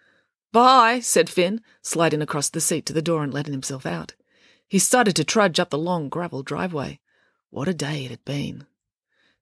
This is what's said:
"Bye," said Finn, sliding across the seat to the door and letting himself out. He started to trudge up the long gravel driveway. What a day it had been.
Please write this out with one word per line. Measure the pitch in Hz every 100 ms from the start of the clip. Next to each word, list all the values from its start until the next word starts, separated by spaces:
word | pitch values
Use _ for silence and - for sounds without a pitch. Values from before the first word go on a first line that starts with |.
| _ _ _ _ _
"Bye," | 226 254 262 226 247
said | 233 185 165
Finn, | - 180 226 _ _
sliding | - 160 160 151
across | 151 143 139
the | 160
seat | - 156 -
to |
the | 160
door | 160 160
and | 143
letting | 139 151
himself | 135 - 135 170
out. | 170 156 - _ _ _ _ -
He | 190
started | - 254 208 160
to |
trudge | 151 226 196 156
up | 175
the | 147
long | 170 175 143
gravel | 156 175 135
driveway. | 135 147 180 156 139 147 _ _ _ _ _
What | - 156
a |
day | 160 143 151 127
it |
had | 131 -
been. | 143 - - - _ _ _ _ _ _ _